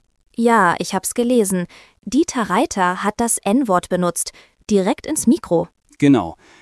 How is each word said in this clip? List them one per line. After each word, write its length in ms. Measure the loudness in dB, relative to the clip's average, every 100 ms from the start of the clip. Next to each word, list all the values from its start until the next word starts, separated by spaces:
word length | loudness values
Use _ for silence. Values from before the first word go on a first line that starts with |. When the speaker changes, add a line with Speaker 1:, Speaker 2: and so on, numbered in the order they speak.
| _ _ _ -2
Speaker 1:
Ja, 400 | 2 4 2 0
ich 140 | -4
hab's 200 | -6 -6
gelesen. 520 | -4 0 2 2 -2 -4 -10 -20 _
Dieter 480 | -4 -2 0 -2 -2
Reiter 560 | 0 -2 0 -2 0 -4
hat 80 | -2
das 200 | -4 -2
N-Wort 500 | 0 0 2 0 0
benutzt, 460 | -2 -2 -4 -8 -12 _ _ -2
direkt 380 | 0 2 -2 -4
ins 200 | -2 2
Mikro. 420 | 2 2 -2 -2 _ _ 0
Speaker 2:
Genau. 380 | 4 4 2 -8 _ -20